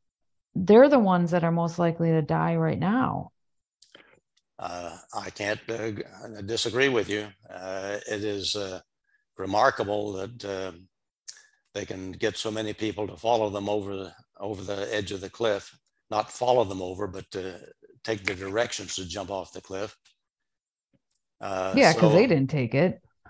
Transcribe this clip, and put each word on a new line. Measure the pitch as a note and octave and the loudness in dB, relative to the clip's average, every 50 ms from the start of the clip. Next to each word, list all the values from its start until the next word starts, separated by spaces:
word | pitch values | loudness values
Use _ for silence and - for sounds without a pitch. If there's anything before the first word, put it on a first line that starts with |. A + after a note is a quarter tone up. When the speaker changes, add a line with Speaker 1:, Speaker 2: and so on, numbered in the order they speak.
| _ _ _ _ _ _ _ _ _ _ - | _ _ _ _ _ _ _ _ _ _ -6
Speaker 1:
They're | F3+ F#3+ E3+ G#3 A#3 C4+ D4 | -2 6 8 10 10 10 10
the | D4 B3+ | 8 6
ones | G#3 F#3+ F#3 F3 F3 E3 F3 | 6 6 4 4 4 2 2
that | F3 E3 | 2 2
are | E3+ | 2
most | E3+ E3+ E3+ E3+ E3 - | 2 2 0 0 0 0
likely | F3 E3+ E3 E3+ E3 E3 | 0 0 2 2 2 2
to | D#3+ D#3+ D3+ | 4 2 2
die | - D#3+ D#3+ D#3+ E3 E3 | 2 0 0 0 0 0
right | E3 D#3+ D#3+ D3+ - | 2 0 0 0 0
now. | E3 F#3 A3 B3+ - C2 - - - - _ _ _ _ _ _ _ _ _ _ _ _ _ - - _ _ - _ _ _ _ _ _ _ - | 0 0 0 0 0 0 -2 -4 -8 -10 _ _ _ _ _ _ _ _ _ _ _ _ _ -20 -20 _ _ -20 _ _ _ _ _ _ _ -12
Speaker 2:
Uh, | F#2+ F2+ F2 F2 F2 E2+ E2 F2+ - - - | -10 -10 -8 -8 -10 -10 -12 -14 -16 -14 -12
I | G#2+ G2 - | -10 -10 -10
can't, | - - G2+ G2+ G#2+ A2 - - | -8 -6 -4 -4 -4 -4 -6 -8
uh, | A2+ A2+ A2 A2+ G#2 | -8 -6 -6 -6 -6
g-, | G#2 - - - - A2+ A2+ A2 G#2 G2 | -8 -10 -12 -14 -18 -16 -16 -14 -12 -8
disagree | G2+ A#2 A2 - A#2 G2 B2+ C3+ C#3 | -6 -4 -2 -2 -2 0 2 2 2
with | B2+ A2+ F#2+ F2+ | 2 2 0 0
you. | G2+ G#2 G#2+ G#2+ G2 _ _ - | -2 -6 -6 -8 -14 _ _ -18
Uh, | F#2+ F#2 F#2 F#2+ F#2+ F#2+ F#2+ G2+ G2+ G#2 - A#2 | -16 -14 -10 -8 -8 -8 -6 -6 -8 -8 -6 -6
it | G#2+ G2+ G#2 | -6 -6 -4
is, | G#2+ G#2 G2+ F#2 F2 - | -4 -4 -4 -4 -4 -4
uh, | G#2 G2 F#2+ F#2 F2+ - _ _ _ _ _ _ _ _ _ _ | -4 -6 -6 -8 -12 -14 _ _ _ _ _ _ _ _ _ _
remarkable | - F#2+ F#2+ G2 G#2+ B2+ C3+ - - G#2+ G2 G#2 G#2 G#2 G#2 G2 | -10 -6 -2 2 4 4 4 4 2 -2 -2 -2 -4 -4 -4 -6
that, | F#2+ F#2+ A2 A#2+ A2+ G2+ | -6 -8 -10 -10 -10 -8
uh, | G2+ G2 F#2+ F#2+ F#2+ E2+ E2+ F#2+ _ _ _ _ _ _ _ _ - - - - _ _ _ _ _ - | -8 -6 -6 -6 -8 -10 -14 -20 _ _ _ _ _ _ _ _ -18 -18 -18 -20 _ _ _ _ _ -10
they | - G2+ | -8 -8
can | - - F#2+ F#2+ F#2+ | -8 -8 -10 -10 -10
get | F2+ F2+ A2+ G#2+ F#2+ | -8 -2 -2 -2 -2
so | - - A2 | -2 -4 -4
many | G#2+ A2 A2 G#2+ G#2 | -4 -4 -4 -6 -6
people | - A2 G#2+ G2 G2+ G#2+ | -4 -4 -4 -4 -4 -6
to | F#2+ F2+ | -6 -6
follow | F2 - A2+ A#2+ A2+ A2 G#2 | -4 0 2 2 2 2 0
them | G2 G2+ G2+ G2+ | -2 -2 -2 -2
over | G#2 G#2+ G2 G2 G2 | -2 -2 -4 -4 -8
the, | F#2+ F#2+ F#2 - - _ _ _ - | -10 -10 -12 -14 -20 _ _ _ -12
over | G2 G#2 G#2+ F#2 F2+ | -10 -8 -8 -8 -8
the | F#2 G2+ G2 G2 - A2+ | -8 -8 -6 -6 -4 -4
edge | G#2+ G2 F2+ G#2 | -4 -4 -4 -6
of | F#2 | -8
the | G2 F#2 | -10 -10
cliff. | - - A#2 A2 G2+ G2 - - - _ _ _ _ _ _ - | -6 -2 -2 0 0 -2 -4 -10 -20 _ _ _ _ _ _ -6
Not | G#2+ G#2 G#2+ - - | -4 -4 -4 -4 -6
follow | - B2 B2 B2 B2+ A2 | -4 0 2 4 4 2
them | F#2+ G2 F#2+ F#2 | 0 -2 -6 -6
over, | F#2 F#2 F#2 G#2 | -6 -6 -6 -8
but, | F#2+ F2+ F#2+ F2+ - - | -8 -8 -10 -14 -10 -8
uh, | F#2+ F2+ F#2+ F2 - - - - _ _ - - _ - | -8 -8 -8 -10 -14 -18 -20 -20 _ _ -20 -20 _ -6
take | - A2+ G2+ F#2+ | -4 -4 -4 -2
the | G#2 G2 | -6 -6
directions | F2+ G2 G2 G2 A2+ A#2 A2 - - G2 F2+ - | -6 -6 -4 -2 -2 -2 -2 -4 -10 -10 -8 -10
to | F#2+ F#2+ | -8 -8
jump | E2 F2 G2+ F#2+ F2+ | -8 -8 -8 -8 -6
off | G2+ F#2+ F#2 - - | -6 -8 -8 -8 -12
the | F#2+ | -16
cliff. | - - F#2 F#2+ G#2 - - _ _ _ _ _ _ _ _ _ _ _ _ _ _ _ _ _ _ _ _ _ _ _ _ _ _ _ _ - | -14 -10 -8 -8 -8 -8 -10 _ _ _ _ _ _ _ _ _ _ _ _ _ _ _ _ _ _ _ _ _ _ _ _ _ _ _ _ -12
Uh, | G2+ G2+ F#2+ F#2 F#2 F#2+ - | -8 -6 -4 -2 -2 0 4
Speaker 1:
Yeah, | C4+ C4 D#3+ - | 6 6 6 6
'cause | - F3 - C#3+ | 8 6 8 8
Speaker 2:
so, | |
Speaker 1:
they | F3+ A#3+ | 8 6
didn't | B3+ E3+ C#3 C3+ B2+ | 6 4 2 2 2
take | D3+ C#3+ B2+ A#2 - | 0 -2 -2 0 2
it. | C#3 E3+ F#3 - - _ _ _ _ _ | 2 2 2 0 -2 _ _ _ _ _